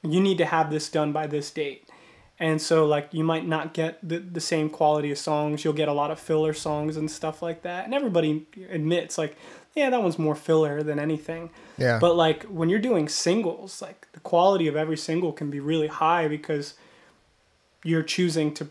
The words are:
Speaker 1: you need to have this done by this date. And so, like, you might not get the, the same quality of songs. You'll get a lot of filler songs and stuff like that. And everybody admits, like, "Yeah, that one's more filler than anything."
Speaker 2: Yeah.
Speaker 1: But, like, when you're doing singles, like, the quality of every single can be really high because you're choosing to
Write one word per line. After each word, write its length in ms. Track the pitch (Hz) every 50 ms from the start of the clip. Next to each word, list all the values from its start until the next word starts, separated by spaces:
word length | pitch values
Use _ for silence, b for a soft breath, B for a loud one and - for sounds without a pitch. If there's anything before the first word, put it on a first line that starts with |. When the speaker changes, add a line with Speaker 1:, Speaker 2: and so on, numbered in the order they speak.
| -
Speaker 1:
you 160 | 165 151 185
need 160 | 196 196 190 170
to 80 | 170
have 240 | - - 160 156 151
this 180 | 151 156 151 -
done 200 | - 165 151 147
by 140 | 147 156 156
this 240 | 151 147 151 143 -
date. 380 | - 156 151 143 131 - _ B B B B B B B B B B B
And 200 | 170 160 160 151
so, 240 | - - 165 160 156
like, 280 | 147 147 147 147 - -
you 120 | 160 156
might 200 | 165 165 160 -
not 280 | 170 160 156 147 160 -
get 260 | - 160 160 165 -
the, 160 | - 165 160 170
the 200 | 190 185 175 170
same 300 | 160 - 175 160 151 151
quality 420 | 151 - 160 151 151 151 147 147
of 60 | 143 143
songs. 480 | - - 151 147 151 151 151 151 147
You'll 80 | 160 147
get 160 | 151 156 147
a 40 | 143
lot 160 | 147 143 147
of 120 | 160 -
filler 320 | - - 160 156 156 156 151
songs 420 | 156 - 160 151 147 151 156 156
and 160 | 156 156 151
stuff 300 | 156 - - 156 156 -
like 220 | - 170 165 165 -
that. 200 | 175 175 180 190
And 100 | 220 254
everybody 540 | 285 277 240 185 170 160 156 151 156 156 _ - 196 185 180
admits, 480 | 190 165 151 156 170 175 165 165 - -
like, 180 | 160 147 - B B B B B B B _
"Yeah, 140 | 311 285 262
that 120 | 254 247
one's 160 | 214 180 156 -
more 180 | 160 151 147
filler 460 | 151 - - 160 156 156 147 143 147
than 180 | 151 151 147 147
anything." 500 | 147 156 156 151 151 - 165 165 170 170 B B B B B B
Speaker 2:
Yeah. 220 | 139 123 117 113
Speaker 1:
But, 160 | 143 175 170
like, 280 | 170 165 160 156 156 -
when 260 | - 202 160 165 165
you're 100 | 190 214
doing 300 | 202 254 233 180 151 151
singles, 720 | - - - 170 180 220 220 170 - - - 190 - -
like, 260 | 202 180 - _ - _ -
the 80 | -
quality 460 | _ - - 170 180 196 202 185 165 156
of 100 | 143 151
every 180 | 156 160 160
single 380 | 156 - - 160 170 180 165 147
can 160 | - 160 143
be 100 | 143 143
really 280 | 139 147 160 160 151 151
high 420 | - - 156 156 170 175 160 151
because 460 | 151 151 151 - 156 147 143 - - b b b b b b b b b b _ _ _ _ _ _ _ _ _ _ _ -
you're 200 | 165 165 160 156
choosing 500 | 160 - - 180 175 156 165 151 151 147
to 160 | - 160 147